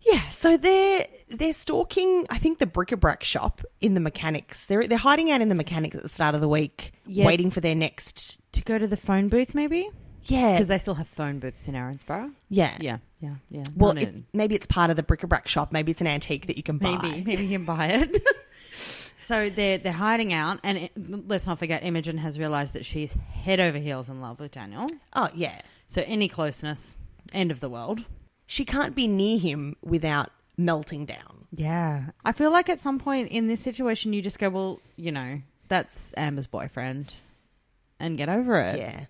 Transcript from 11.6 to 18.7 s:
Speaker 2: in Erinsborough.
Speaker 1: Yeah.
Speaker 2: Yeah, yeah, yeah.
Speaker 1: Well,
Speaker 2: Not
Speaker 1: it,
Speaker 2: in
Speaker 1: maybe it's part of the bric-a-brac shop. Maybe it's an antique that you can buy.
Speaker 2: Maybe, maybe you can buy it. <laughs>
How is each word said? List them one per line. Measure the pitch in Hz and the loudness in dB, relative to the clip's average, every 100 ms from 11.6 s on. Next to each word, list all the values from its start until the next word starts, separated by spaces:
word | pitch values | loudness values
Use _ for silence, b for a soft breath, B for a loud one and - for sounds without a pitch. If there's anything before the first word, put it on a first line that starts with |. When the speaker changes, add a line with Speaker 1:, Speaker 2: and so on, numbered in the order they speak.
| - | -8
Speaker 2:
in | |
Erinsborough. | 135 123 139 - 160 262 285 _ | -6 -6 -10 -8 -8 -8 -14 _
Speaker 1:
Yeah. | 196 156 - | 2 2 0
Speaker 2:
Yeah, | 147 113 - _ | -6 -6 -10 _
yeah, | 147 143 _ | -10 -10 _
yeah. | 143 139 | -10 -8
Speaker 1:
Well, | 151 202 | 4 6
Speaker 2:
Not | 156 | 6
Speaker 1:
it, | 139 | -2
Speaker 2:
in | 107 120 | -6 -6
Speaker 1:
maybe | 202 214 | 0 0
it's | 214 - | 0 0
part | - 170 | 4 4
of | 160 | 4
the | |
bric-a-brac | 156 160 175 165 - | 2 2 2 -2 0
shop. | - 147 | -2 0
Maybe | 156 156 | 0 0
it's | 165 | 0
an | 170 | 0
antique | 147 - 147 180 | 0 -2 -4 -4
that | - | -6
you | |
can | 156 151 | -2 0
buy. | 190 180 | 0 0
Speaker 2:
Maybe, | 170 156 | -2 -4
maybe | 185 185 196 | -2 -2 0
you | 196 | -2
can | |
buy | 170 165 156 | -2 -2 2
it. | 214 294 381 | 4 4 4
<laughs> | 539 - - B B | 2 0 -4 B B